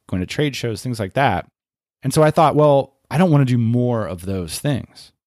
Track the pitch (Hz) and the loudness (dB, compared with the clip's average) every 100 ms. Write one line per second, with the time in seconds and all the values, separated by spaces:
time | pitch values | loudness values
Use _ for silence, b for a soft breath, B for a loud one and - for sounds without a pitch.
0 | - 95 90 - 147 123 120 104 127 117 | -8 -6 -4 -4 -4 -4 -8 -6 -8 -6
1 | 98 131 135 90 - _ _ _ _ _ | -6 -2 0 -2 -6 _ _ _ _ _
2 | - 156 151 165 156 131 151 139 135 _ | -4 2 2 4 2 4 4 4 0 _
3 | - 131 185 143 131 123 113 120 123 117 | -6 0 4 4 4 2 2 2 0 -2
4 | 90 87 90 95 82 - 143 127 - - | -4 -8 -6 -6 -6 -6 -4 -4 -6 -18
5 | - _ | -20 _